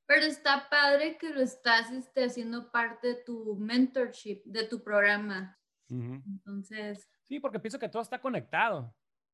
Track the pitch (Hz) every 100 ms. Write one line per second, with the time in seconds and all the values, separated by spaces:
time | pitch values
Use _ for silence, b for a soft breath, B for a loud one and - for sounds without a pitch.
0 | - 294 302 285 285 277 - 294 285 285
1 | 311 320 330 285 254 - 240 226 233 262
2 | 247 - 247 247 226 233 233 233 226 226
3 | 247 247 - 233 220 196 214 247 254 269
4 | 240 - 208 196 - 208 220 226 208 208
5 | 202 208 208 190 185 - _ _ - 123
6 | 120 135 135 196 - 202 190 214 208 202
7 | - _ _ 285 277 214 220 269 208 226
8 | 226 254 262 208 120 160 226 170 117 -
9 | _ _ _